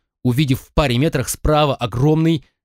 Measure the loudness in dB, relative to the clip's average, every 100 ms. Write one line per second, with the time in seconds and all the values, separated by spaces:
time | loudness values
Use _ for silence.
0 | _ _ -4 0 0 -2 -2 -2 0 0
1 | 0 -2 -6 -6 0 2 2 -2 -6 -2
2 | 0 2 2 0 -4 _